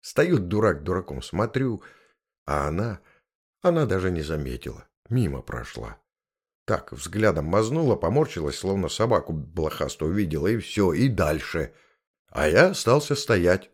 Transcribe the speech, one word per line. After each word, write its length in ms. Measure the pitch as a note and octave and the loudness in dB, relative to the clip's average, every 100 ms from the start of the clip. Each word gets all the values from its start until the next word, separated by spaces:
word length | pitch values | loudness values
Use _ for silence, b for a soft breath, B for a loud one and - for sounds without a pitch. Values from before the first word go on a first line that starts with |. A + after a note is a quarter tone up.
Стою 360 | - - E3+ D3+ | -2 0 2 2
дурак 460 | F2 G#2 G#2+ D2 | 0 2 2 0
дураком, 400 | D2+ F#2 - C2+ | -2 -4 -4 -10
смотрю, 600 | - E2 A2+ C3 C3 A2 B B B B _ _ - | -6 -2 -2 0 -2 -4 B B B B _ _ -4
а 220 | D2 D2 | -2 -2
она... 340 | E2 A2+ F2+ b b _ _ _ _ | -2 -4 -8 b b _ _ _ _
она 260 | F#3 E3 C3+ | 0 2 2
даже 240 | F#2+ F#2 | 2 0
не 100 | F2 | -2
заметила, 680 | D2+ D#2 C2 B1 - - - _ _ | -4 -4 -6 -8 -10 -14 -18 _ _
мимо 320 | B2 F#2+ C2+ | 0 0 -4
прошла. 580 | - A#1+ A1+ A#1 A1+ - _ _ _ _ _ _ - | -8 -10 -10 -12 -12 -16 _ _ _ _ _ _ -4
Так, 260 | - - | -4 -4
взглядом 540 | - E2+ G2 G#2+ D#2 D2+ | -14 -8 2 2 2 2
мазнула, 500 | G2 A2 D#3 D3+ G#2 | 2 2 2 2 2
поморщилась, 600 | E2+ C3 D#3 - D2 - | 2 2 0 -2 -6 -4
словно 320 | F#2+ G2 E2 | -2 -2 -2
собаку 440 | - A2+ G2+ - | 0 2 2 0
блохастую 760 | D#2 D2+ E2 D#2 - C#2 - D#2 | -8 -6 -4 -4 -2 -6 -2 -2
увидела, 360 | G2 F#2 D2+ F2 | 0 -2 0 0
и 100 | A2+ | 0
всё, 360 | - - F#2+ | -2 2 2
и 140 | D#2+ C3 | 4 2
дальше. 680 | G2+ D#2 D#2 - E2 D2 b b b _ _ _ | 2 0 0 -2 -4 -6 b b b _ _ _
А 180 | - D2+ | -2 4
я 220 | F2+ F3+ | 6 6
остался 460 | - - C3+ D3+ G#2 | 4 2 2 2 -4
стоять. 560 | - G#2+ F2 F#2+ - | 2 2 4 2 -2